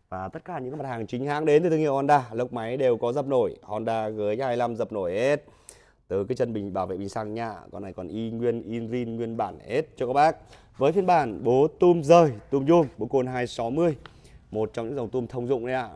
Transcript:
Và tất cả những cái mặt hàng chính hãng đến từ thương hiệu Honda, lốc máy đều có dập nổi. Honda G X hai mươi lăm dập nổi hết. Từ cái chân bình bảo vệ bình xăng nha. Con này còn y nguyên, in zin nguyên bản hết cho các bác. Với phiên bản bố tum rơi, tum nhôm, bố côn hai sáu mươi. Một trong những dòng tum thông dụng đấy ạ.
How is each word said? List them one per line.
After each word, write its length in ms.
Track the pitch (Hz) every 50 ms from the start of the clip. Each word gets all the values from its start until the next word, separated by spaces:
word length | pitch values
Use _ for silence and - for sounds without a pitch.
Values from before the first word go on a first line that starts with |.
| _ _
Và 200 | 92 95 95 95
tất 160 | - 170 -
cả 140 | - 180 147
những 120 | 127 127
cái 120 | 135 151 139
mặt 60 | 135
hàng 180 | 123 117 110
chính 200 | 95 - 123 135
hãng 180 | 143 143 151 156
đến 180 | 156 147 151 175
từ 80 | 180
thương 80 | 160 156
hiệu 160 | 156 147 135
Honda, 340 | 135 139 139 147 143 123 113 113
lốc 200 | 113 123 123 127
máy 240 | 120 113 113 123
đều 200 | 135 131 127 120
có 160 | 110 123 120 123
dập 140 | 147 139
nổi. 300 | 135 139 127 110 87 - - -
Honda 460 | - 104 110 113 117 113 113 110 110
G 120 | 110 107 104 104 107
X 40 | 117
hai 80 | 135 131
mươi 80 | 120
lăm 200 | 120 120 120 117
dập 160 | 110 117 - 110
nổi 200 | 104 95 85 90
hết. 320 | 104 120 139 147 - - - - _ _ - - - _ _ _ _ _ -
Từ 160 | 92 98 101
cái 120 | 117 131
chân 160 | 120 127 117 110
bình 200 | 107 101 101 92
bảo 140 | 95 92
vệ 100 | 92 92
bình 120 | 90 101 98
xăng 260 | - 113 107 104 107
nha. 200 | 113 117 110 104 87 65 50 -
Con 100 | 92 101
này 100 | 95 90
còn 160 | - 92 82
y 220 | 87 110 113 113
nguyên, 320 | 110 113 117 120 117 117 -
in 280 | 98 113 117 113 110
zin 260 | 120 123 120 113 113
nguyên 200 | 113 117 113 113
bản 220 | 113 107 95 87 76 - 78
hết 140 | 110 123 120 - -
cho 100 | - 131
các 60 | 120 131
bác. 240 | 139 147 160 160 - - - - - - - _ -
Với 140 | 131 143 160
phiên 140 | 202 185
bản 380 | 180 180 165 143 117 101 76 120
bố 240 | 117 123 131 147 160 - -
tum 220 | 185 180 175 175 147
rơi, 280 | 139 170 175 165 147 117 104 - -
tum 160 | - 139 135
nhôm, 200 | 143 170 175 160 123 - -
bố 80 | 110
côn 200 | 123 - 135 127
hai 200 | 127 127 123 123
sáu 240 | 117 - - 117 117
mươi. 260 | 131 156 175 170 147 - - - - - - - - - _ -
Một 200 | - 107 110 107 -
trong 140 | 120 117
những 100 | 113 143
dòng 120 | 139 117 113
tum 180 | - 127 120
thông 200 | 113 - 127 120
dụng 200 | 120 135 120 113
đấy 80 | 123 127
ạ. 140 | 127 123 107 82